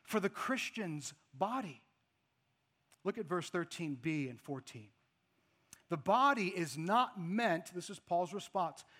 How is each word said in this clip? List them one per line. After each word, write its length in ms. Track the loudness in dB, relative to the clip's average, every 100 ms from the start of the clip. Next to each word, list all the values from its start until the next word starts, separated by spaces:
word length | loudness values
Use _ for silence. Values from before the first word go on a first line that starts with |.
for 200 | -2 2
the 80 | 2
Christian's 840 | 0 0 0 -2 -4 -4 -4 -6 -12 _
body. 500 | -2 -2 0 -6 -10 _ _ _ _ _ _ _ _ _ _ _ _
Look 140 | -4 -2
at 80 | -2
verse 240 | -2 0
thirteen 460 | -2 -2 -4 -4 -2
B 340 | -2 0 -2
and 100 | -6
fourteen. 480 | -8 -8 -8 -16 -18 _ _ _ _ _ _ _ _ -20 _
The 80 | -2
body 500 | 4 6 8 6 2
is 300 | 0 -2 -2
not 420 | 2 4 4 -2
meant, 540 | -2 2 2 2 -2
this 160 | -10 -10
is 100 | -12
Paul's 340 | -2 0 0
response, 520 | -4 -4 -2 -2 -4 -18